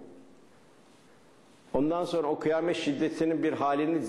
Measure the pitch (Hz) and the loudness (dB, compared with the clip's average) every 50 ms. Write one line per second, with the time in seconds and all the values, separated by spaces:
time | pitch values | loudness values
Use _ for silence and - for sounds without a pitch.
0 | - - - - - - - - - - - - - - - - - - - - | -18 -20 -20 -20 -20 -20 -20 -20 -20 -20 -20 -20 -20 -20 -20 -20 -20 -20 -20 -20
1 | - - - - - - - - - - - - - - - 131 139 156 165 175 | -20 -20 -20 -20 -20 -20 -20 -20 -20 -20 -20 -20 -12 -4 -2 0 0 2 0 0
2 | 180 - 170 170 156 143 156 151 - 151 156 160 165 170 170 165 - 147 143 127 | -2 -2 0 0 0 0 0 0 0 0 2 2 2 0 -2 -2 0 -2 0 0
3 | 156 151 - - 165 160 160 151 151 160 135 - 139 143 143 143 151 151 170 160 | 0 -2 0 0 0 2 2 2 0 0 0 0 0 0 2 2 2 0 0 0
4 | 127 | -2